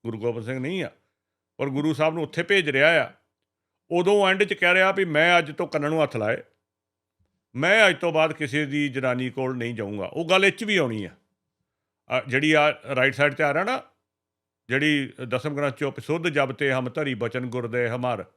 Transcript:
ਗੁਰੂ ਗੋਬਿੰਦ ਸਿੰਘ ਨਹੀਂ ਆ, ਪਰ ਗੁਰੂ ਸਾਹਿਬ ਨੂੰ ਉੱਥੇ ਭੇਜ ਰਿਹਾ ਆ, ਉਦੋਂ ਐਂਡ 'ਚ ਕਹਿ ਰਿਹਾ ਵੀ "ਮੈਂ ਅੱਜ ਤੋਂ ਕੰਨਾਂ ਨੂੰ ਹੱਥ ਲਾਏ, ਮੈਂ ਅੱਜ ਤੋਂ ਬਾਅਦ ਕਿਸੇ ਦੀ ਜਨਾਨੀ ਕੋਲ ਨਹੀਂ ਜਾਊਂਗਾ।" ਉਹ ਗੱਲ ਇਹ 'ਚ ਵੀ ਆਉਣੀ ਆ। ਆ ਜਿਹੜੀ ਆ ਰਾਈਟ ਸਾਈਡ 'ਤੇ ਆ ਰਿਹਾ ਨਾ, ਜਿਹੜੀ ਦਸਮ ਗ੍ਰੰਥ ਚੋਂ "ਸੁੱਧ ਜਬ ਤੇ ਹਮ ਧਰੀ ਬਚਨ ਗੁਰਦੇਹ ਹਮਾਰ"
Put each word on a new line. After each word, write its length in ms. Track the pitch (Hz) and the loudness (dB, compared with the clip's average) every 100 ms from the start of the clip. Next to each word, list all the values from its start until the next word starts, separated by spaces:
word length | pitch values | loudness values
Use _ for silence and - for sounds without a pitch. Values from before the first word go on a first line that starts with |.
| 117 | -8
ਗੁਰੂ 120 | 110 | -4
ਗੋਬਿੰਦ 260 | 117 113 | -4 -4
ਸਿੰਘ 140 | 110 131 | -8 -8
ਨਹੀਂ 260 | 135 190 | -6 -6
ਆ, 60 | 147 _ _ _ _ _ _ - | -8 _ _ _ _ _ _ -8
ਪਰ 120 | 139 | -4
ਗੁਰੂ 260 | 135 156 | -2 -2
ਸਾਹਿਬ 200 | 143 156 | 0 0
ਨੂੰ 80 | 165 | 0
ਉੱਥੇ 200 | 151 160 | -6 -6
ਭੇਜ 280 | 170 196 151 | 0 0 2
ਰਿਹਾ 340 | 135 151 165 | 2 4 4
ਆ, 80 | 127 _ _ _ _ _ _ _ _ | 0 _ _ _ _ _ _ _ _
ਉਦੋਂ 380 | 170 180 208 190 | 0 4 4 4
ਐਂਡ 160 | 190 | 2
'ਚ 100 | 202 | 0
ਕਹਿ 200 | 196 175 | 2 4
ਰਿਹਾ 180 | 185 190 | 4 4
ਵੀ 120 | 190 | 2
"ਮੈਂ 340 | 185 151 170 175 | 0 2 6 4
ਅੱਜ 140 | 156 | 2
ਤੋਂ 140 | 147 170 | -6 -4
ਕੰਨਾਂ 240 | 151 147 | -2 0
ਨੂੰ 120 | 160 | 0
ਹੱਥ 140 | 147 117 | 0 0
ਲਾਏ, 200 | 107 120 - _ _ _ _ _ _ _ _ _ _ 123 | -2 -4 -8 _ _ _ _ _ _ _ _ _ _ -2
ਮੈਂ 320 | 160 220 202 | 2 6 6
ਅੱਜ 80 | 160 | 4
ਤੋਂ 160 | 170 | 0
ਬਾਅਦ 200 | 156 160 | 2 2
ਕਿਸੇ 340 | 156 147 143 147 | 0 -4 -2 -2
ਦੀ 220 | 147 147 | -2 -2
ਜਨਾਨੀ 420 | 127 127 123 127 | -2 -2 -2 -4
ਕੋਲ 260 | 117 131 127 | -4 -6 -4
ਨਹੀਂ 180 | 117 | -6
ਜਾਊਂਗਾ।" 320 | 113 101 104 92 | -6 -6 -6 -6
ਉਹ 220 | - 165 | -6 0
ਗੱਲ 160 | 185 | 4
ਇਹ 80 | 196 | 2
'ਚ 120 | 185 | 0
ਵੀ 120 | 214 196 | -2 0
ਆਉਣੀ 280 | 131 110 | 0 -4
ਆ। 60 | 90 - _ _ _ _ _ _ _ _ _ | -8 -14 _ _ _ _ _ _ _ _ _
ਆ 100 | 127 | -4
ਜਿਹੜੀ 320 | 135 147 151 | 0 0 4
ਆ 180 | 151 151 - - | 4 4 0 -6
ਰਾਈਟ 200 | 131 135 | 0 0
ਸਾਈਡ 180 | 131 147 | 2 0
'ਤੇ 100 | 139 | 2
ਆ 120 | 147 | 0
ਰਿਹਾ 100 | 147 | 0
ਨਾ, 180 | 196 262 - _ _ _ _ _ _ _ - | -2 -4 -8 _ _ _ _ _ _ _ -4
ਜਿਹੜੀ 440 | 131 151 147 127 - 123 | 0 2 0 -4 -10 -6
ਦਸਮ 280 | 123 151 143 | -4 -4 -2
ਗ੍ਰੰਥ 200 | 143 120 | -4 -2
ਚੋਂ 160 | 139 127 | -6 -6
"ਸੁੱਧ 280 | - 165 170 | -6 -2 0
ਜਬ 240 | 147 135 | 0 0
ਤੇ 200 | 127 139 | 0 -2
ਹਮ 180 | 131 127 | 0 -4
ਧਰੀ 240 | 156 147 | -6 -6
ਬਚਨ 320 | 117 117 127 123 | -4 -4 -4 -6
ਗੁਰਦੇਹ 500 | 123 117 123 120 123 | -6 -4 -2 -2 -2
ਹਮਾਰ" 280 | 127 110 87 | -4 -4 -8